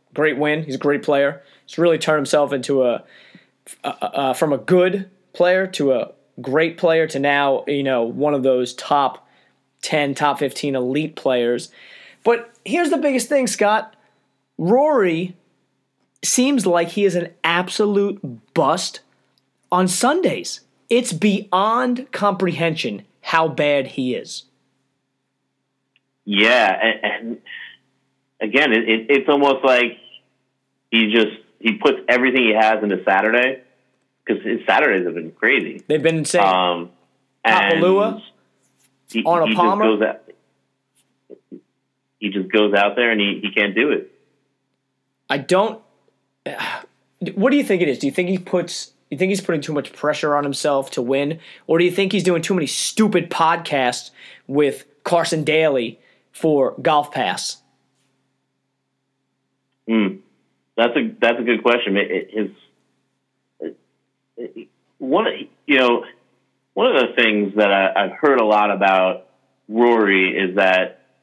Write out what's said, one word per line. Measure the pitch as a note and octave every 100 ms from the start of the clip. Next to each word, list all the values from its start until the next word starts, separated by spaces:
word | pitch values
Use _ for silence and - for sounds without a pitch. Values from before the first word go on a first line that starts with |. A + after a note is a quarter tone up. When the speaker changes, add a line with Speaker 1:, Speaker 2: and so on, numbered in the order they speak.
| _
Speaker 1:
Great | - D3+ C3
win. | D3 D3+
He's | D#3 C3
a |
great | C#3+ D3
player. | D3+ C#3 C#3 D#3 _ _ -
He's | -
really | E3+ D#3+
turned | D#3+ D3+
himself | C#3 D3+ C#3
into | C3+ B2+ C3+
a, | B2 A2+ - - - - _ _ - -
a, | C3+ -
a, | - - C3+
from | B2+ D#3
a | C3+
good | - F3+ F#3 G3 F#3+ _ _
player | - F3 F#3+ F#3+
to | - C#3
a | B2 - - _ -
great | B2+ D3 E3 E3
player | E3+ E3 D#3+
to | C#3
now, | C#3+ C#3+ C#3 C3 -
you | C#3+
know, | C3+ B2+
one | A#2 B2 D3
of | C#3+
those | C3 B2+ B2
top | - - C#3+ C3 - _ _ _ _ _ -
ten, | - D#3 C#3+ C#3
top | D3 C#3
fifteen | C#3 - D3 C3+
elite | B2 C#3+ D#3 -
players. | C#3 B2 A#2+ B2 - - - - - _
But | - A#3 - _ -
here's | D#4 D#4+
the | C#4
biggest | D4 C4 B3
thing, | C#4+ A#3+
Scott. | - G#3 G#3+ G#3 _ _ _ _ _ _ -
Rory | E3+ B3 D4+ C#4 F#3 E3 F#3 - _ _ _ _ _ _ _ -
seems | - - C4 C#4 F#3
like | F3 E3+
he | G#3 G3
is | F3
an | E3+ -
absolute | E3 E3+ F3+ - G#3 G3+ G3+ G3+ C3+ A2+ _
bust | - C#3 F3+ - - _ _ _ _ _ _ -
on | F3+ F#3
Sundays. | - B3 E4+ D4+ A2 - - _ _ -
It's | A#3 A3
beyond | D#3+ G#3 G3+ - F#3 G#3+ A#3+ B3+ B3 -
comprehension | - G3+ F#3+ F#3 C#3 E3+ D#3+ B2 G2+ - _
how | - E3 D#3+
bad | C#3 D3 C#3+ C3
he | - B2+ G#2+
is. | - - - _ _ _ _ _ _ _ _ _ _ _ _ _ _ _ _ _ G#2
Speaker 2:
Yeah, | G2+ A2 B2 G2+ F#2
and, | A2+ -
and | G#2 F2+ A#2 - - - - - _ _ _ _ _ -
again, | G#2+ C3 C#3+
it, | A2+ A2+
it, | A2+ A2
it's | C3+ C#3+
almost | C#3+ C#3 C3
like | C3+ B2 A#2 - - - _ _ _ _ _ _ -
he | A2+ G#2+
just, | A2+ G#2+ - _ _
he | A2+
puts | G#2 C#3+ B2+ -
everything | B2 B2+ B2+
he | A2+
has | G#2+ A2 A2
into | G#2 F#2
Saturday, | G2+ F#2+ A2 A#2+ B2+ C3+ _ _ _ _ _ _ -
'cause | G#2
his | G#2 A2+ -
Saturdays | G2+ D3 G2 F2
have | E2+
been | D#2+
crazy. | - A2+ C3 E2+ - -
Speaker 1:
They've | D3+
been | D#3 E3
insane. | D3 F3
Speaker 2:
Um, | F#2+ F#2 F2+ F2 F2 _ _ _ _ _ -
and | F#3+ G3 D#3+
Speaker 1:
Kapalua, | F3+ G3 A3 G#3+ - _ _ _ _ _ _ _ -
Speaker 2:
he, | - E3
Speaker 1:
Arnold | E3+ D#3+
Speaker 2:
he | -
Speaker 1:
Palmer. | F3 G3+ A3
Speaker 2:
just | G#3
goes | A3
out, | - - - _ _ _ _ _ _ _ _ _ - - - _ _ _ _ _ -
he | G#2
just | G2 F#2
goes | G#2+ G#2 G2
out | G#2 B2+
there | A#2+
and | G#2+
he, | G2+ -
he | G2+
can't | A2 G#2
do | G#2 C#3+
it. | G#2 - _ _ _ _ _ _ _ _ _ _ _ -
Speaker 1:
I | C#3+
don't. | B2+ F3+ A3 A3 _ _ _ _ _ _ -
<sighs> | - - - - _ _ - F3+ G3
What | B3
do | C#4+
you | -
think | F#3
it | E3
is? | B2
Do | C#3
you |
think | F#3 F3+
he | F#3
puts? | F3+ F3+ F3 - - _ -
You | C#3+
think | F#3+
he's | G3
putting | - D#3+
too | C#3+
much | C#3+ C#3
pressure | - D3 D3+ D3+ D3
on | C#3+
himself | C#3 D3+ C#3 C3+
to | -
win, | A#2+ C3+ C#3+ D#3+ - - -
or | E3
do |
you | F3
think | F3 G3
he's | G3+
doing | F3+ E3+
too | E3
many | F#3 C#3+
stupid | - - - G#3+ F3+ -
podcasts | - E3 E3+ E3 C#3+ B2 A#2+ - - - - -
with | C#3 C#3+ - - _
Carson | - E3 E3 D#3+
Daly | C#3+ D#3 D#3 C3 A2+ - _ _ _
for | - D#3+ C#3+ B2+ -
Golf | D3 D3+ D3
Pass? | C#3 G2 F#2 - - _ _ _ _ _ _ _ _ _ _ _ _ _ _ _ _ _ _ _ _ _ _ -
Speaker 2:
Hmm. | A2+ G2 - _ _ _ _ _ -
That's | A#2 C#3+
a, | A2 -
that's | A#2 A#2+
a |
good | A#2 A2
question. | A#2+ A#2+ G#2+ G2
It, | F#2
it, | F2+ - G#2+ F#2+ - _ _ _ _ _ _ _ _ _ -
it's, | - - _ _ _ _ _ -
it, | A#2+ A#2 - _ _ -
one | C3 E3 -
of, | - - _ -
you | C3+
know, | B2 A#2+ - - _ _ _ _ _
one | - B3 D#3
of | A#2
the | -
things | A2+ G#2 G2+ G#2
that | G2+
I, | G2 F#2+ G2 F#2+
I've |
heard | - D3+ B2+
a | G#2+
lot | G#2+ G#2+
about | G2 G2 F#2+ F#2 - - _ _ _ -
Rory | A2 A#2+ A#2 G#2 G2 F#2 F#2+
is | F#2+ G2
that | F#2 F#2 F2+ - _ _